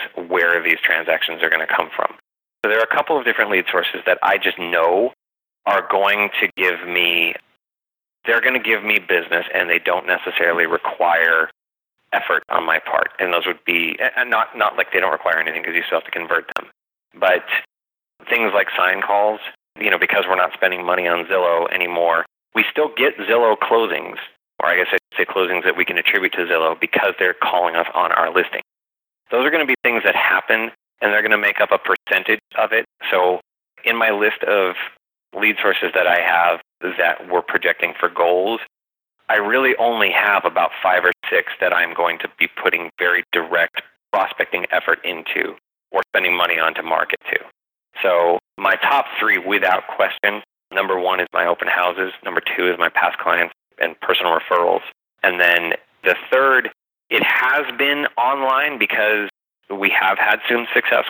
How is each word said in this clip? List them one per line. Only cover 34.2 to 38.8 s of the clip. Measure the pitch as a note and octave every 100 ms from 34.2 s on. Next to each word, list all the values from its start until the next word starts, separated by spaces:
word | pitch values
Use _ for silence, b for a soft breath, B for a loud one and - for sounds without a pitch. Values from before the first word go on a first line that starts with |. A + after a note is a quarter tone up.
| G#2+ -
of | - G#2 F#2 F2+ - _ _ _ _
lead | G2 G#2+ G#2
sources | G2+ F#2 F2+
that | F#2 F2
I | F2
have | E2+ F2 F2 E2+ - -
that | F2+ F2+ E2+ - F2+
we're | F2
projecting | - F2+ F2 - E2+
for | - F2
goals, | - E2+ F2+ G2 A2+ - _